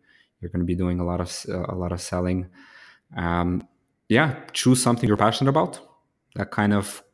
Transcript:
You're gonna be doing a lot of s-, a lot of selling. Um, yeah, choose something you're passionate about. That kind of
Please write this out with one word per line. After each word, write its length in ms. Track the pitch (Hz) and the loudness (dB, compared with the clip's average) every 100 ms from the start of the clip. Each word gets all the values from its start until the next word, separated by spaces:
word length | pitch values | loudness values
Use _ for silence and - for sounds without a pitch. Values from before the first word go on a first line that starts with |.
| _ _ _ _ | _ _ _ _
You're 100 | 87 | -8
gonna 140 | 90 | -4
be 120 | 87 90 | -2 0
doing 240 | 90 90 | 0 -2
a 40 | |
lot 160 | 87 87 | -2 -2
of 60 | 87 | -4
s-, 200 | - - | -8 -8
a 280 | 90 87 | -6 -6
lot 180 | 92 87 | -6 -4
of 80 | 87 | -6
selling. 480 | - 90 90 92 90 - - - - _ _ - | -4 -2 0 -2 -4 -14 -20 -20 -20 _ _ -6
Um, 500 | 85 87 87 90 - _ _ _ - | -2 0 0 -2 -6 _ _ _ 2
yeah, 320 | 113 156 - - | 4 4 -2 -8
choose 300 | - 127 127 | 0 4 4
something 260 | 120 120 113 | 4 2 2
you're 80 | 101 | 4
passionate 340 | 107 - 135 | 4 4 2
about. 300 | 147 180 - - _ _ _ _ - | 2 0 -4 -20 _ _ _ _ -8
That 160 | 98 | -4
kind 200 | - 104 | 0 2
of 300 | 104 95 - - | 2 0 -8 -18